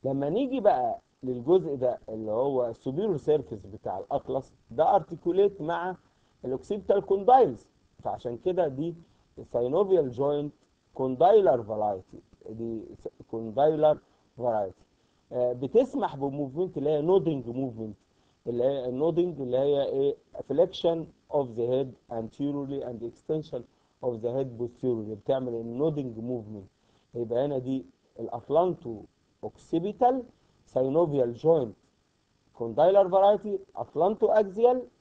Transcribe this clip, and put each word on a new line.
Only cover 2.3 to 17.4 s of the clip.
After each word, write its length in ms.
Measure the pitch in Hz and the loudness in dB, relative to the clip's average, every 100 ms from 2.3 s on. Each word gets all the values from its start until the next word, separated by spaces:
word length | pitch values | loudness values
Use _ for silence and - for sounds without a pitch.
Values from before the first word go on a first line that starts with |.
هو 340 | 110 135 131 120 | -2 0 0 -4
السوبيريور 500 | 113 - 139 214 156 | -4 -6 -4 -2 -2
سيرفيس 480 | - 151 127 107 101 | 0 0 0 -12 -14
بتاع 340 | 101 113 95 | -12 -8 -8
الاطلس، 540 | - 139 - 131 131 _ _ | -4 -6 -4 -6 -6 _ _
ده 240 | 117 165 202 | 0 4 2
ارتكوليت 680 | 160 165 175 180 202 196 | 0 -6 -2 2 2 2
مع 340 | 151 170 180 185 _ _ _ _ - | -6 -4 -4 -8 _ _ _ _ -8
الاوكسيبيتال 540 | 131 - 202 180 196 196 | -8 -6 -8 0 0 2
كوندايلز، 640 | 196 196 254 202 113 _ _ _ _ | 4 8 8 6 2 _ _ _ _
فعشان 340 | 110 104 123 120 | -8 -6 -6 -4
كده 300 | 185 180 165 | -2 0 0
دي 280 | 131 165 165 - _ _ - | -2 -6 -8 -18 _ _ -20
ساينوفيال 680 | 110 120 123 160 202 190 135 | -6 -2 0 2 4 2 2
جوينت 420 | 117 139 147 147 - _ _ _ | -2 -2 0 -4 -10 _ _ _
كوندايلر 680 | - 131 131 175 220 185 127 | -6 -4 4 6 6 6 2
فرايتي، 560 | 104 107 107 95 - - _ _ - | 0 -2 -2 -4 -8 -20 _ _ -16
دي 360 | 107 117 113 - - | -10 -8 -8 -12 -14
س-، 280 | - _ - | -14 _ -12
كوندايلر 680 | 113 113 107 151 156 151 147 _ _ _ - | -10 -6 0 2 4 2 0 _ _ _ -6
فرايتي. 460 | 120 110 98 - _ _ _ _ _ | -2 -2 -4 -8 _ _ _ _ _
آه، 220 | 123 123 | -4 -2
بتسمح 640 | 123 131 226 262 285 185 139 | -2 2 2 2 -2 -4 -2
بموفمنت 600 | 139 139 139 139 185 170 | -6 -4 -6 -4 -6 -2
اللي 120 | 139 | 0
هي 120 | 151 | 0
نودنج 480 | 160 190 160 143 | 4 4 2 -4